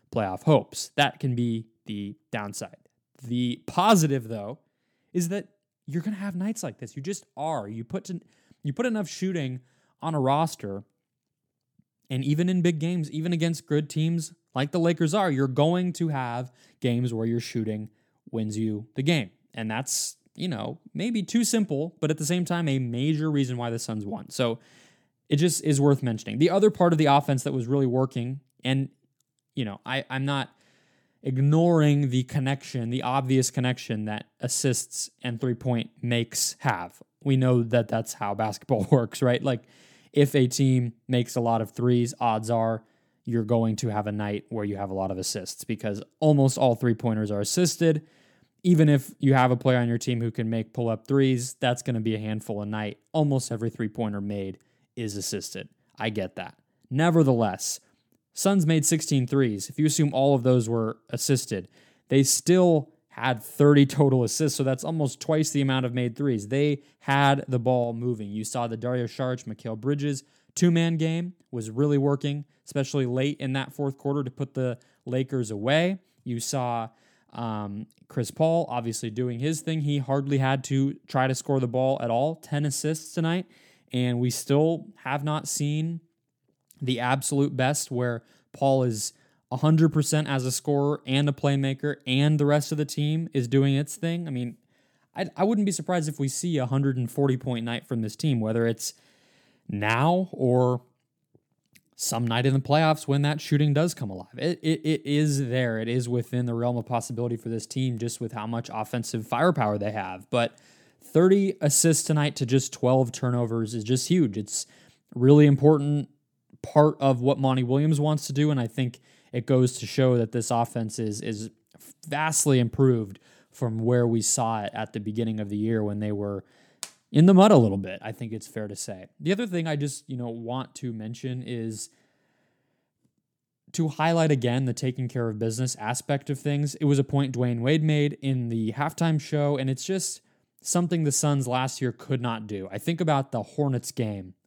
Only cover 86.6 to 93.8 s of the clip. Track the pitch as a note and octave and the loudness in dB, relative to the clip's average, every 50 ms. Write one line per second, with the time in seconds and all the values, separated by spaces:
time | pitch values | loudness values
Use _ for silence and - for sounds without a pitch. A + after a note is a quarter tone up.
86.6 | _ _ _ _ C#3+ B2+ B2+ A2+ B2 B2 C3 C3+ B2 - D3 C#3 C#3+ C#3+ C#3 B2+ | _ _ _ _ -4 -4 -2 -2 0 0 0 0 0 -2 0 0 0 0 0 0
87.6 | B2+ C3 D3 - - - C3 B2 B2 B2 A#2 A2+ - _ _ _ _ _ - - | 0 0 0 -2 -4 -6 -4 -2 -2 -2 -2 -4 -8 _ _ _ _ _ -8 -2
88.6 | C#3 C#3 C3+ C3+ B2+ B2 A2+ G#2+ - - - _ _ _ _ _ _ _ B2 - | 2 2 4 4 2 0 -2 -4 -6 -10 -10 _ _ _ _ _ _ _ -4 0
89.6 | - D#3 D#3+ D#3 E3 D#3 - D#3 C#3+ - D#3 D3+ D3+ - C#3 C3 B2+ B2+ B2 - | 2 4 6 6 4 4 4 2 0 2 0 0 0 0 -2 -2 -2 -2 -4 -4
90.6 | - D3+ C#3+ C#3+ C#3+ C#3+ D3 - - C3 C3 C#3 D3 C#3+ C#3 - - C#3+ C#3 C#3 | -2 -2 0 0 2 0 -2 -2 -2 0 0 2 2 2 0 0 0 2 2 2
91.6 | C3+ C3+ C3+ C3+ - D3 - - _ B2+ B2+ C3+ C#3+ D3+ D#3 C#3+ C#3+ C#3+ D3 D3 | 0 -2 -2 -2 -4 -4 -4 -4 _ 0 2 4 4 4 4 4 4 4 4 2
92.6 | C#3+ - D#3+ D3+ D3+ D3+ - D3 D3 D3+ D#3 D#3+ E3 - - C#3 A#2+ A#2 C3 C#3 | 2 0 -2 -2 -2 -4 -2 -2 -2 -2 -2 -2 -4 -2 -2 -4 -2 2 2 4
93.6 | C3+ C#3 C3+ C3+ | 4 4 2 2